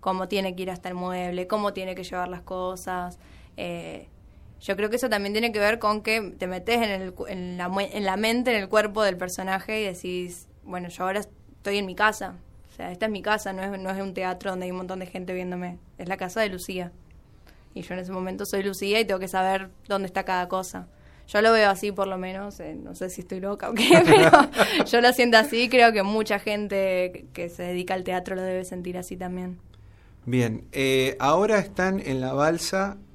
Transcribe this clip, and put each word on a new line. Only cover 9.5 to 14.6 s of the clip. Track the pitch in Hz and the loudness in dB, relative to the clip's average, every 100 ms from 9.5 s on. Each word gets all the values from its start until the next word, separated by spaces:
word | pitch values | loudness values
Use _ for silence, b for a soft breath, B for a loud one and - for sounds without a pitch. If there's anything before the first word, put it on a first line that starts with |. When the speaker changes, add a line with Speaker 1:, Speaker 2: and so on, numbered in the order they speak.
| 190 185 220 | -4 -4 -4
Speaker 1:
y | 208 | -4
decís, | 180 185 180 180 175 - - - | -6 -8 -6 -8 -12 -20 -20 -12
"Bueno, | 180 180 | -10 -10
yo | - 185 | -6 -4
ahora | 196 | -4
estoy | 202 - - - - 202 | -6 -14 -20 -12 -4 -4
en | 196 | -4
mi | 180 | 0
casa. | 220 214 190 180 - - - | 0 0 -10 -12 -20 -20 -20
O | - | -12
sea, | 180 | -12
esta | 180 220 | -4 -4
es | |
mi | 208 | -4
casa, | 208 214 202 | -2 -2 -2
no | 190 | -6
es, | 196 196 | -6 -6
no | 190 | -6
es | 190 | -6
un | 196 | -6
teatro | 185 185 180 196 | -4 -6 -4 -6
donde | 185 | -6